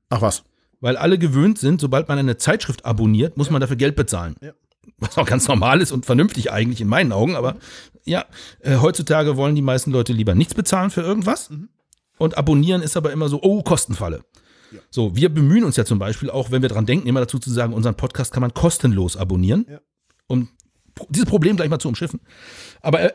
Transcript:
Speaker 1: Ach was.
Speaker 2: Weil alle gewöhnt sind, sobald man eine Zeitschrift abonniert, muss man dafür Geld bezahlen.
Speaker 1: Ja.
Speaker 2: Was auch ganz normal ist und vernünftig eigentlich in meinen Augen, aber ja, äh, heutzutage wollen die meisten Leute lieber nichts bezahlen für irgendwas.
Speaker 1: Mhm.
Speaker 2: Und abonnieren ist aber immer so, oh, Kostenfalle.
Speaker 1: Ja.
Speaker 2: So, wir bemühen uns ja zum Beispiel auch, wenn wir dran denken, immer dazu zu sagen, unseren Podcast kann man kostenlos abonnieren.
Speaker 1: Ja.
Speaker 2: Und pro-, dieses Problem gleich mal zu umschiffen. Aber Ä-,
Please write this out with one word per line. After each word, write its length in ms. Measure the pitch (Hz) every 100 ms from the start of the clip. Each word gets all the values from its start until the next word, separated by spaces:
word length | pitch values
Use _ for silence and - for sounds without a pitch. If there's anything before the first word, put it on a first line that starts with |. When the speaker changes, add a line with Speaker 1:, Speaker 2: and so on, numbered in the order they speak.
| -
Speaker 1:
Ach 120 | 117
was. 220 | 107 - _ _ _ -
Speaker 2:
Weil 180 | 120 127
alle 200 | 160 190
gewöhnt 420 | 165 131 185 214
sind, 200 | 131 165
sobald 260 | 143 131 -
man 80 | 139
eine 200 | 135 117
Zeitschrift 480 | - - - 127 120
abonniert, 520 | 107 110 107 156 -
muss 120 | 147
man 120 | 147
dafür 160 | 131 127
Geld 180 | 139 143
bezahlen. 400 | 135 - 85 -
Speaker 1:
Ja. 100 | 151 - _ _ - -
Speaker 2:
Was 200 | 107 -
auch 80 | 127
ganz 220 | 127 -
normal 340 | 123 110 147
ist 100 | 175
und 120 | 127 -
vernünftig 460 | 123 196 - 104
eigentlich 300 | 104 113 117
in 60 | 104
meinen 220 | 127 160
Augen, 220 | 101 135 160
aber 200 | 123 143 - - - _ -
ja, 200 | 175 - - - -
äh, 180 | - 131
heutzutage 600 | 147 180 156 156 151 135
wollen 180 | 139 147
die 60 |
meisten 300 | 139 127 135
Leute 200 | 127 117
lieber 240 | 117 107 92
nichts 180 | 170
bezahlen 360 | - 185 190 190
für 100 | 180
irgendwas. 480 | 170 214 190 269 -
Speaker 1:
Mhm. 200 | 151 196 _ _ _ _ -
Speaker 2:
Und 200 | 160 -
abonnieren 440 | 143 143 160 185
ist 160 | 156 180
aber 140 | 151
immer 160 | 143 151
so, 120 | 143
oh, 220 | 190 208
Kostenfalle. 600 | - 160 - 107 90 80 - _ _ _ _
Speaker 1:
Ja. 80 | 107 _
Speaker 2:
So, 260 | - 110 90
wir 140 | 165
bemühen 300 | 156 143 202
uns 140 | 208 120
ja 80 | 107
zum 140 | 107
Beispiel 300 | 98 - 139
auch, 220 | 135 117
wenn 100 | 131
wir 80 | 127
dran 160 | 107 110
denken, 220 | 127 127
immer 140 | 131
dazu 180 | 123 135
zu 100 | 127
sagen, 240 | 120 117
unseren 220 | 117 117 104
Podcast 380 | 131 - 127
kann 80 | -
man 120 | 123
kostenlos 640 | - 170 - 131 98 90 -
abonnieren. 500 | 92 92 95 151 240
Speaker 1:
Ja. 100 | 147 _ _ _ _ -
Speaker 2:
Und 220 | 127 120 _ _ _ _ -
pro-, 120 | -
dieses 200 | 151 240
Problem 260 | 202 160 196
gleich 140 | 160
mal 100 | 156
zu 80 | 147
umschiffen. 320 | 117 - - _ - - - - -
Aber 180 | - 160
Ä-, 140 | 175